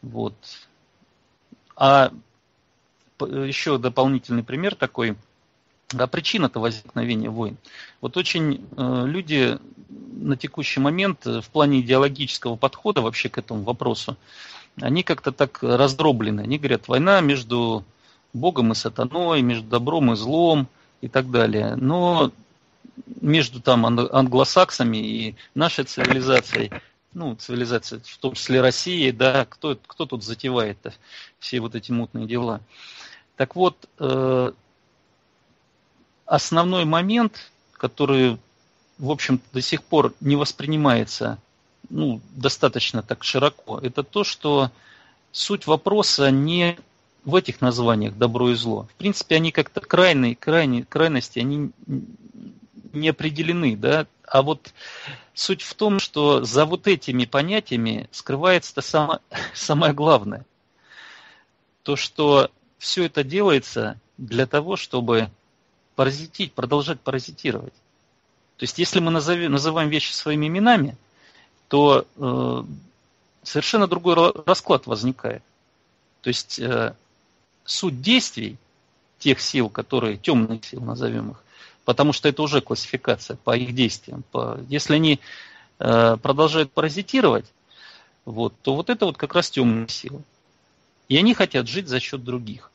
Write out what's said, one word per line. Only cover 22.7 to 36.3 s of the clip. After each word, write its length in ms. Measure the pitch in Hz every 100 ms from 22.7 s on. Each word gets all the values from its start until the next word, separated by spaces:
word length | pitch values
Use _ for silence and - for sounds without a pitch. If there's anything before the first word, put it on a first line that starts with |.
| _ - - - -
между 400 | 147 156 127 127
там 240 | 127 123 117
ан-, 240 | 120 120
англосаксами 840 | 135 131 127 135 - 180 - 117 110
и 380 | 110 113 110 107 - -
нашей 280 | 165 -
цивилизацией, 880 | 131 - 123 131 127 131 120 - 110 101 - _ _
ну, 220 | 175 160 113
цивилизацией, 640 | - 120 120 127 - 117
в 140 | - -
том 160 | 135
числе 280 | 120 - 131
Россией, 500 | 127 - - 180 135
да, 340 | 113 131 131 123
кто, 320 | - 156 139 _
кто 200 | - 151
тут 180 | 127
затевает-то 680 | 104 113 135 127 107 101 - - _ - - _
все 200 | - 123
вот 160 | 113 110
эти 160 | -
мутные 340 | 120 117 117 113
дела? 360 | 120 120 110 - - - - - - _ _
Так 200 | 135 -
вот, 200 | 180 175 - _
э, 520 | 143 131 131 131 127 - _ _ _ _ _ _ _ _ _ _ _ _ _ _ _ _
основной 600 | -